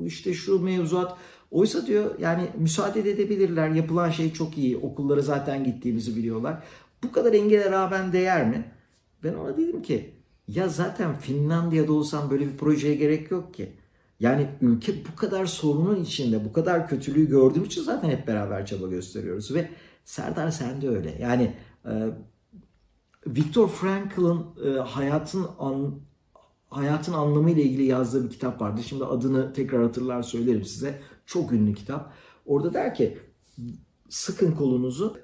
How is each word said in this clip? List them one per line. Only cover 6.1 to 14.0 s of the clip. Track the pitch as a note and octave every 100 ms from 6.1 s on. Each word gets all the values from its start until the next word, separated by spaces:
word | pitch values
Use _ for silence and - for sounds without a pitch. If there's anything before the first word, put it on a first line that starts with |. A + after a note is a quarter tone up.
| A2+
biliyorlar. | A2+ A2 C#3 D#3+ - - - _
Bu | B3
kadar | - A#3
engele | G#3+ G#3 G#3 G3
rağmen | F#3+ F#3 F#3+ F#3
değer | F3+ F#3 F3 A2+
mi? | - - - _ _ _ _
Ben | D#3
ona | D#3 D#3 D#4
dedim | E4 -
ki, | - A#2+ - - _ _ -
"Ya | G#2 F#3
zaten | D3 F3+ - F3 C#3+
Finlandiya'da | - C#3 D3 E3+ E3+ D#3+ D3+
olsam | D3+ D3 D3+ C#3+
böyle | C#3 C#3+
bir | C#3
projeye | D3+ D3 C#3+
gerek | D3 D3 D#3 -
yok | F3+ F3
ki." | - F#2+ - _ _